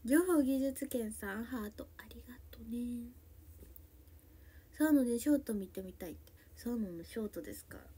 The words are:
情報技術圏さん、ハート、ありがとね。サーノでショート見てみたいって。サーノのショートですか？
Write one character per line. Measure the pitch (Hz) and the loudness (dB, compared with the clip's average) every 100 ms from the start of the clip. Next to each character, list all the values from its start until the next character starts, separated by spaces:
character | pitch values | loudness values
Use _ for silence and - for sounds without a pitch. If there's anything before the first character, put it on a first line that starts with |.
| 226 | 6
情 | 294 | 4
報 | 370 320 | 6 4
技 | 262 269 | 4 2
術 | 269 269 277 | 0 -2 -4
圏 | 247 214 | -2 -4
さ | 214 202 202 | -4 -6 -6
ん、 | |
ハ | 233 254 | -6 -6
ー | 214 | -6
ト、 | - - - | -8 -14 -16
あ | 220 | -16
り | 233 240 | -16 -16
が | 247 - | -18 -18
と | - | -16
ね。 | 226 233 240 240 240 247 - - - - - - - - - - - - - - - - | -8 -6 -4 -6 -8 -16 -20 -20 -20 -20 -20 -20 -20 -20 -20 -20 -20 -20 -20 -20 -20 2
サ | 311 | 6
ー | |
ノ | 285 | 6
で | 240 233 | 6 2
シ | 294 | 4
ョ | 285 | 4
ー | |
ト | - | 4
見 | 208 185 | -4 -4
て | - | -8
み | 190 | -10
た | - 175 | -10 -10
い | |
っ | |
て。 | 151 - - - - | -10 -18 -20 -20 -8
サ | 240 | -4
ー | 240 | -2
ノ | 196 | -2
の | 170 | -6
シ | 170 233 | -8 -6
ョ | 214 | -6
ー | |
ト | 170 | -6
で | - | -10
す | - - | -12 -14
か？ | - - | -18 -18